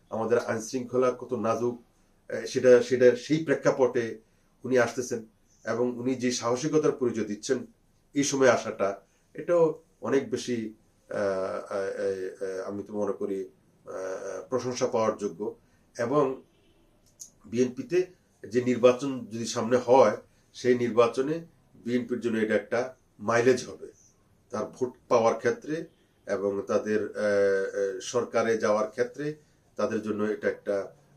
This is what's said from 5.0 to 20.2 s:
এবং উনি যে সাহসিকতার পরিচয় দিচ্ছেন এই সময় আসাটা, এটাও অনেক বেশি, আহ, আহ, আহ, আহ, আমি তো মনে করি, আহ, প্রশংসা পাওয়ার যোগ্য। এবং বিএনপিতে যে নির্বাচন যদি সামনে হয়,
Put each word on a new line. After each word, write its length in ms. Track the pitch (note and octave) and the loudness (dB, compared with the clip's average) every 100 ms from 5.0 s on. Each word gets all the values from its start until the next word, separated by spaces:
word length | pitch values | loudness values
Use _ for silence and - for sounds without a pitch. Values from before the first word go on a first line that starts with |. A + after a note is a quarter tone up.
| A#2+ A#2 A2 _ _ _ A2+ | -6 -8 -10 _ _ _ -6
এবং 320 | A#2 B2 A#2+ | -2 -2 -2
উনি 180 | B2 A#2+ | -4 -2
যে 160 | B2 | -2
সাহসিকতার 600 | A#2 A#2 B2 D#3 D3+ D3 | -2 -2 -2 0 2 2
পরিচয় 340 | - A#2+ A2 G#2+ | 0 -2 -2 -4
দিচ্ছেন 400 | G2+ - B2 - _ _ _ _ | -6 -4 -4 -4 _ _ _ _
এই 100 | C#3 | -4
সময় 260 | C3 C#3 C3 | -2 4 6
আসাটা, 520 | A2 A2 - G2 - - _ _ | 4 0 -4 -4 -4 -12 _ _
এটাও 480 | - D3+ F3 D#3+ D3+ - _ | -12 0 2 2 0 -12 _
অনেক 280 | A2+ C3+ A2+ | -2 0 0
বেশি, 440 | A#2+ - A#2+ A2 - _ _ _ | -4 -4 -6 -6 -12 _ _ _
আহ, 80 | G#2+ | -4
আহ, 60 | |
আহ, 1400 | G2+ F#2+ F#2+ G2+ - G#2 G2 G2 G2+ F#2+ F#2 - F#2+ F#2+ | -2 -2 -4 -6 -6 -6 -4 -4 -4 -4 -6 -8 -8 -6
আহ, 80 | G2+ | -8
আমি 140 | G2+ | -8
তো 100 | G2 | -8
মনে 200 | G#2 G2+ | -4 -4
করি, 360 | G2 G2+ F#2+ F#2 - _ _ - | -2 -4 -4 -6 -12 _ _ -14
আহ, 640 | F#2+ F#2+ F#2+ G2 F#2 - | -10 -8 -8 -8 -10 -4
প্রশংসা 380 | B2 B2 B2 B2 | -4 -2 -2 0
পাওয়ার 300 | A#2 G#2+ G#2+ | 2 0 0
যোগ্য। 380 | G2+ E2+ G#2+ - _ _ _ - | -6 -4 -8 -8 _ _ _ -6
এবং 440 | A#2+ D3 C3+ C3 - _ _ _ _ _ _ _ - _ G#2+ | 0 2 0 -2 -12 _ _ _ _ _ _ _ -20 _ -6
বিএনপিতে 600 | A2+ B2 B2 - F3 F3+ - _ _ G#2 | 0 0 -2 -2 -2 -2 -8 _ _ -4
যে 120 | A#2 | -2
নির্বাচন 640 | B2 A2+ B2 B2 C#3 C3 G2+ | 0 6 6 6 0 -6 -8
যদি 200 | A2+ A2+ | -8 -6
সামনে 320 | B2 A2+ A#2+ | -4 0 0
হয়, 400 | A#2 C3+ B2 - | 6 8 8 4